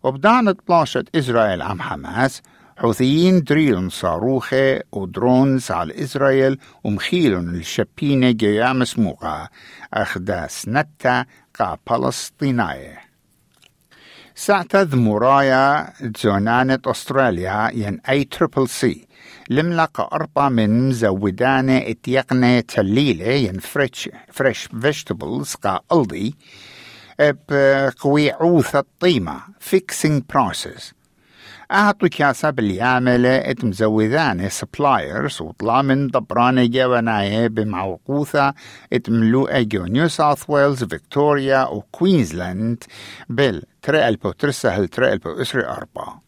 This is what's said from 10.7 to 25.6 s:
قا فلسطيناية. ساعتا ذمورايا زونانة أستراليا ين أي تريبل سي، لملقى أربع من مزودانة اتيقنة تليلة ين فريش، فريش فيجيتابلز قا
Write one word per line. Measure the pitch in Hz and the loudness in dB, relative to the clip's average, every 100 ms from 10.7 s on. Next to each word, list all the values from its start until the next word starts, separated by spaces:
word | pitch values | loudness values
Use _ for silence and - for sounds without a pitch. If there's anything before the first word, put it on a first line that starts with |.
| 127 151 _ 127 123 127 _ _ - | -4 -4 _ -2 -2 -4 _ _ -6
قا | 101 76 - | -4 -4 -4
فلسطيناية. | 120 131 120 - _ 143 120 92 67 69 - - _ _ _ _ _ _ _ _ _ - - - - | -2 -2 -4 -12 _ -2 0 -2 -4 -12 -20 -20 _ _ _ _ _ _ _ _ _ -20 -20 -20 -10
ساعتا | - 202 175 196 | 0 0 2 2
ذمورايا | 185 131 113 104 123 139 135 131 135 147 151 - 127 107 | 4 2 2 4 4 4 4 4 4 2 -2 -10 -10 -2
زونانة | 110 98 107 120 131 131 131 | 0 2 2 2 2 0 -2
أستراليا | 117 - 135 131 87 92 104 110 | -6 -2 0 2 0 -4 -2 -2
ين | 117 101 95 - | -2 -6 -6 -2
أي | 135 | -2
تريبل | 135 - 170 - 131 | -2 -2 -2 0 -2
سي، | - 131 - _ _ - - - | 0 -2 -2 _ _ -20 -20 -4
لملقى | 127 165 170 160 - - | -2 0 0 -2 -2 -6
أربع | 156 151 - 139 | -4 -4 0 2
من | 120 107 113 131 | 2 2 2 2
مزودانة | 123 110 95 101 95 123 135 131 131 | 2 0 2 -2 0 0 2 2 0
اتيقنة | 123 113 - 131 127 127 123 123 | 0 -8 -2 -2 0 2 4 2
تليلة | 113 - 101 113 143 87 95 | 0 -2 2 2 2 0 0
ين | 139 113 92 | 0 -2 -4
فريش، | - 143 139 - - - - | -8 -2 -2 -4 -14 -14 -20
فريش | - 135 110 - 113 | -2 -2 -2 -10 -4
فيجيتابلز | 131 147 - 92 73 120 143 | -2 -2 -8 -8 -6 -8 -8
قا | - | -6